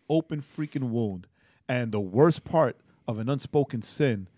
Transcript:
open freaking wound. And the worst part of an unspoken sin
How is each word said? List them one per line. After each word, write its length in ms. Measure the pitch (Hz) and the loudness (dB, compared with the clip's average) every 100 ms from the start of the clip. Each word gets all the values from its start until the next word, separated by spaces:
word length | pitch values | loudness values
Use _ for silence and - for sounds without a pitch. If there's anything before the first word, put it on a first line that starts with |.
| - | -2
open 340 | 160 160 151 | 0 0 -6
freaking 480 | - - 151 147 127 | -8 -8 -6 -4 -2
wound. 360 | 117 110 92 90 _ _ _ - | -2 -2 -4 -12 _ _ _ -4
And 240 | 127 117 | -2 -2
the 80 | 104 | -2
worst 440 | 95 104 160 - | 0 4 4 4
part 340 | - 165 131 - _ _ - | 0 2 2 0 _ _ -8
of 120 | 110 | -4
an 100 | 113 | -2
unspoken 540 | 139 - 151 135 117 | -4 0 0 0 -2
sin 460 | - - 143 107 95 | -6 -2 0 0 -6